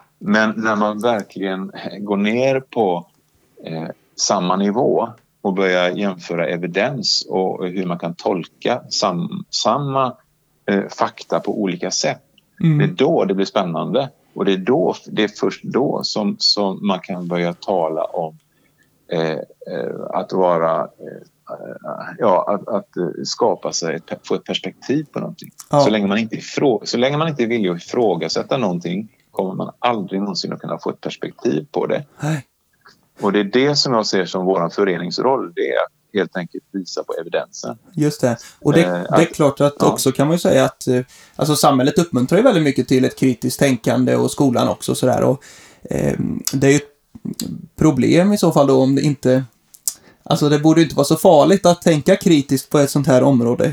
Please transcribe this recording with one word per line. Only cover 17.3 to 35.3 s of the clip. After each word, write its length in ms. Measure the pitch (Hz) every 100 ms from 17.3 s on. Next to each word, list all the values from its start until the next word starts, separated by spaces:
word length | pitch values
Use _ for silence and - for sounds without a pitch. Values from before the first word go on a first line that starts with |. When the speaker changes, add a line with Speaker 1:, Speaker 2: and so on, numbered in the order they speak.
| 87 87
Speaker 1:
tala 500 | 87 - 95 80 80
om, 340 | 80 90 80 80 _ _ _ _ _ _ _
eh, 180 | 85 80
eh, 640 | 78 - - - 85 60 - -
att 220 | 90 -
vara, 480 | 95 90 85 82 80
eh, 1300 | - - - - - _ - - - - - - - 87
ja, 260 | 120 87 -
att, 140 | 101 -
att, 280 | 101 - -
eh, 120 | 87 -
skapa 480 | - - 117 87 80
sig 220 | 80 82
ett 120 | 78 -
pe-, 120 | -
få 100 | -
ett 100 | 92
perspektiv 600 | - - 95 - - 139 151
på 80 | -
någonting. 300 | - - - _ -
Speaker 2:
Ja. 100 | 147
Speaker 1:
Så 100 | 131
länge 160 | 107 98
man 120 | 101
inte 180 | 113 156
ifrå-, 440 | - - 147 107
så 140 | - 120
länge 180 | 127 147
man 120 | 160
inte 140 | 139
är 40 | 113
villig 220 | 120 95
att 80 | 85
ifrågasätta 800 | - 123 113 87 82 104 110 139
någonting 520 | 107 87 87 90 113 _ _
kommer 240 | - 95
man 180 | 92 92 -
aldrig 420 | 123 113 92 95
någonsin 320 | 101 90 -
att 80 | -
kunna 180 | - 80
få 120 | -
ett 100 | -
perspektiv 680 | - - - - - - 147
på 140 | - -
det. 180 | 135 147 _
Speaker 2:
Nej. 240 | 147 156 120 _ _ _ _ _ _ _
Speaker 1:
Och 120 | 98
det 80 | 101
är 40 |
det 320 | 101 123 139 147
som 160 | -
jag 120 | 117 104
ser 180 | 101
som 200 | 87 95 92
våran 240 | 95 85
föreningsroll. 840 | - 98 85 87 85 123